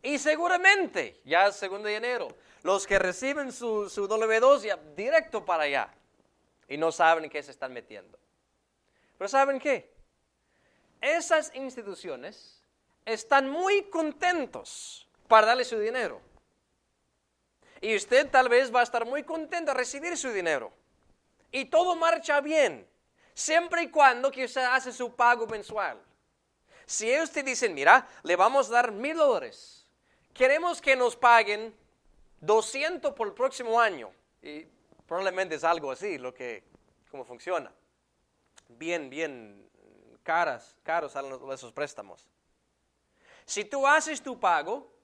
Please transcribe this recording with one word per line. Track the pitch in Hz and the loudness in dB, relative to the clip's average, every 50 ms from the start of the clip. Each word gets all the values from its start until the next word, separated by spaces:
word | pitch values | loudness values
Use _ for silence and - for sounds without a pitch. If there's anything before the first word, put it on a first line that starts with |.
Y | - 254 294 277 | -4 -4 -4 -2
seguramente, | - 302 311 311 339 349 359 349 359 381 403 392 370 - - 190 139 104 - _ _ | 0 0 0 0 2 0 0 4 6 4 4 4 2 -2 -4 -6 -6 -6 -10 _ _
ya | 131 151 175 196 | 0 4 4 4
el | 202 196 | 4 2
segundo | - 202 190 190 202 214 | -2 -8 -8 -8 -6 -6
de | 208 208 | -6 -4
enero, | 214 226 247 247 233 175 - - _ _ _ _ _ | -4 -4 -4 -4 -4 -6 -10 -12 _ _ _ _ _
los | - 165 196 196 196 | 0 0 0 0 0
que | - 202 196 | 2 2 2
reciben | 185 185 180 - 262 269 285 294 277 254 | 2 0 -2 -2 -4 -4 -4 -4 -6 -8
su, | - - 233 233 220 208 202 190 | -8 -8 -6 -4 -4 -4 -4 -6
su | - 208 202 | -6 -6 -2
W | 190 220 220 220 220 220 226 | -2 0 0 2 2 2 6
dos | 240 262 285 262 202 | 6 6 6 6 2
ya | 214 196 | -4 -6
directo | - 151 151 147 180 208 254 320 320 320 - - 214 180 | -6 -8 -18 -12 -8 -4 2 2 2 0 0 -8 -8 -2
para | - 175 160 151 | -2 0 0 0
allá. | 143 143 131 104 - _ _ _ _ _ _ _ _ _ _ _ _ _ _ _ | 0 0 0 -2 -4 _ _ _ _ _ _ _ _ _ _ _ _ _ _ _
Y | _ 135 | _ -6
no | 147 160 165 | -2 -2 -2
saben | 156 - 170 160 165 160 156 | 2 4 4 4 4 4 0
en | 143 | -8
qué | - 151 | -10 -10
se | 143 143 | -12 -12
están | 127 _ 143 131 127 | -14 _ -12 -12 -12
metiendo. | 120 113 _ 110 101 92 _ 90 _ _ _ _ _ _ _ _ _ _ _ _ _ _ _ _ _ _ _ _ | -14 -16 _ -20 -20 -20 _ -20 _ _ _ _ _ _ _ _ _ _ _ _ _ _ _ _ _ _ _ _
Pero | _ 190 | _ -8
¿saben | 202 269 269 277 277 277 262 | 0 2 2 4 4 0 -2
qué? | - 302 262 196 - _ _ _ _ _ _ _ _ _ _ _ _ _ _ _ _ _ _ _ _ _ _ _ | -2 -2 -2 -2 -4 _ _ _ _ _ _ _ _ _ _ _ _ _ _ _ _ _ _ _ _ _ _ _
Esas | - 269 320 339 - - 339 311 302 - - | -2 -2 -2 -2 0 2 0 0 0 -2 -10
instituciones | 254 269 262 254 254 220 202 185 - - 180 143 123 123 185 220 - - - _ _ _ _ _ _ _ _ _ _ _ | -10 -12 -10 -12 -12 -14 -14 -14 -14 -12 -12 -12 -12 -12 -16 -16 -18 -20 -20 _ _ _ _ _ _ _ _ _ _ _
están | 214 226 214 - - 285 277 269 269 | -8 -8 -8 0 4 4 4 4 2
muy | 277 330 370 381 403 403 403 | -4 -2 0 2 0 0 0
contentos | 403 - 330 320 302 294 - 359 359 359 330 262 214 - 113 - - - - - - - - - _ _ _ _ | -2 -4 -2 -2 -2 -4 -2 -2 0 0 0 -2 -6 -8 -14 -14 -14 -16 -16 -16 -16 -18 -20 -20 _ _ _ _
para | _ 226 220 214 | _ 8 8 8
darle | 220 240 254 240 | 8 2 2 0
su | 240 233 220 | -4 -2 -4
dinero. | 208 220 247 262 226 170 120 92 _ _ _ _ _ _ _ _ _ _ _ _ _ _ _ _ _ _ _ _ _ _ _ _ _ _ _ _ _ _ _ - | -4 -2 -2 -4 -4 -4 -6 -10 _ _ _ _ _ _ _ _ _ _ _ _ _ _ _ _ _ _ _ _ _ _ _ _ _ _ _ _ _ _ _ -10
Y | - 214 220 | -4 -4 -2
usted | 196 - - 247 262 302 277 | -4 0 4 4 4 4 6
tal | - 262 254 247 | 4 4 4 6
vez | 233 247 269 247 220 | 4 4 2 4 2
va | 247 | 2
a | 240 | 2
estar | 233 - 233 233 | 2 0 -4 -4
muy | - 269 302 294 | -4 -6 -8 -6
contento | - 320 320 311 311 359 339 330 294 | -6 -8 -8 -6 -6 -6 -4 -4 -2
a | 269 | -2
recibir | 254 247 240 - 277 302 349 349 | -2 -2 -4 -6 -8 -8 -6 -6
su | 277 - 262 | -6 -6 -6
dinero. | 226 196 180 165 156 135 113 - _ _ _ _ _ _ _ _ _ _ _ _ _ _ _ _ | -4 -2 0 0 -2 -2 -4 -8 _ _ _ _ _ _ _ _ _ _ _ _ _ _ _ _
Y | - 269 269 | -8 -8 -6
todo | 262 - 320 359 359 349 | 0 2 2 2 2 0
marcha | 330 330 330 339 320 - - 294 285 | 2 2 2 2 0 0 0 0 0
bien, | 277 294 311 311 277 202 151 113 92 _ _ _ _ _ _ _ _ _ _ | 0 0 2 2 2 2 0 -6 -16 _ _ _ _ _ _ _ _ _ _
siempre | - - - 311 339 349 339 349 339 339 | -8 -4 0 2 0 2 0 -4 -4 -4
y | 339 | -2
cuando | - 320 285 262 247 240 254 277 | 2 6 6 6 6 4 -2 -4
que | 226 254 262 | -2 -4 -8
usted | 233 - 269 254 | -6 -4 -4 -2
hace | 247 254 262 254 254 240 | 0 0 0 -2 -4 -10
su | - 254 233 240 | -8 -10 -10 -2
pago | - 240 240 247 233 226 | 2 4 4 4 2 0
mensual. | 220 226 208 196 - 220 214 196 156 120 101 _ _ _ _ _ _ _ _ _ _ _ _ _ _ _ _ _ | -8 -8 -12 -12 -8 -6 -6 -6 -6 -6 -10 _ _ _ _ _ _ _ _ _ _ _ _ _ _ _ _ _
Si | - - - 214 226 | -10 -8 -4 0 0
ellos | 254 302 330 294 | 0 0 0 -2
te | - - 269 | -4 -6 -4
dicen, | 269 247 - 254 214 170 | -4 -4 -2 -2 -4 -2
"Mira, | 139 139 160 214 262 254 - - - _ | 2 6 6 6 6 6 -2 -20 -12 _
le | 165 175 | -2 2
vamos | 175 190 226 269 277 247 202 | 4 4 4 4 2 0 2
a | 233 | 2
dar | 240 247 240 | 0 0 0
mil | 208 196 240 294 320 | -4 -6 -8 -6 -2
dólares. | 330 302 285 233 170 131 113 101 - - - - _ _ _ _ _ _ _ _ _ _ _ _ | 2 2 2 2 0 -4 -10 -16 -20 -20 -20 -20 _ _ _ _ _ _ _ _ _ _ _ _
Queremos | - 254 262 285 320 339 349 330 - | 2 2 4 4 2 0 -2 -4 -4
que | - 277 269 | 0 0 0
nos | 254 247 240 - | 2 2 -2 -2
paguen | - - 240 233 226 220 202 208 208 220 220 - _ _ _ _ _ _ _ _ _ _ _ _ _ | 2 4 6 6 6 6 2 -4 -6 -8 -12 -16 _ _ _ _ _ _ _ _ _ _ _ _ _
doscientos | - 160 214 220 214 - - 269 294 320 370 285 - 294 - | 0 2 2 2 2 0 -6 -4 -4 -4 -4 -4 -6 -6 -4
por | - 226 | -4 -8
el | 202 202 | -8 -4
próximo | - 254 262 254 - 254 226 220 233 | -4 -4 -4 -4 -6 -6 0 2 2
año". | 233 214 180 139 113 95 _ _ _ _ _ _ | 2 2 0 -6 -14 -16 _ _ _ _ _ _
Y | _ 151 151 151 160 _ _ _ _ _ _ _ _ | _ -18 -18 -18 -20 _ _ _ _ _ _ _ _
probablemente | _ 165 180 196 190 180 185 190 180 156 | _ -8 -4 -4 -4 -2 -2 -4 -4 -4
es | 143 143 | -2 0
algo | 165 170 170 143 135 | 0 0 0 -2 -8
así, | 127 - 180 208 175 | -8 -8 -8 -8 -8
lo | 131 123 127 123 | -8 -10 -12 -12
que, | - 127 123 113 98 _ _ _ - _ _ _ _ _ _ | -12 -12 -12 -12 -14 _ _ _ -20 _ _ _ _ _ _
cómo | - 139 123 | -18 -18 -16
funciona. | - 123 117 - 180 185 165 131 98 _ _ _ _ _ _ _ _ _ _ _ _ _ _ _ _ _ _ _ _ | -16 -18 -14 -6 -4 -4 -4 -4 -8 _ _ _ _ _ _ _ _ _ _ _ _ _ _ _ _ _ _ _ _
Bien, | 117 117 156 165 175 170 147 131 | -20 _ -6 -6 -6 -6 -6 -8
bien | 127 151 165 151 135 123 113 104 101 101 _ _ _ _ _ _ _ _ _ 113 120 _ _ | -8 -8 -8 -8 -8 -12 -18 -20 -20 -20 _ _ _ _ _ _ _ _ _ _ -20 _ _
caras, | - 165 170 170 156 131 117 - - _ _ _ | -2 -2 0 0 -2 -4 -8 -14 -20 _ _ _
caros | - 160 170 156 135 | -4 -4 -4 -4 -4
salen | - 139 139 139 | -8 -10 -10 -10
los, | 131 127 127 135 135 | -12 -14 -10 -12 -12
esos | 127 131 120 104 | -12 -12 -14 _
préstamos. | 143 147 143 - - 101 98 85 _ _ _ _ _ _ _ _ _ _ _ _ _ _ _ _ _ _ _ _ _ _ _ - _ _ | -8 -8 -8 -8 -16 -18 -18 -20 _ _ _ _ _ _ _ _ _ _ _ _ _ _ _ _ _ _ _ _ _ _ _ -20 _ _
Si | - - 202 208 | -10 -8 -8 -8
tú | 208 277 277 269 | -6 -4 0 4
haces | 277 294 311 302 311 302 - | 4 4 4 2 -2 -8 -8
tu | - 277 247 - | -8 -12 -8 -2
pago | - 185 170 151 147 165 220 277 - _ _ _ | 0 2 2 2 0 -4 -8 -8 -10 _ _ _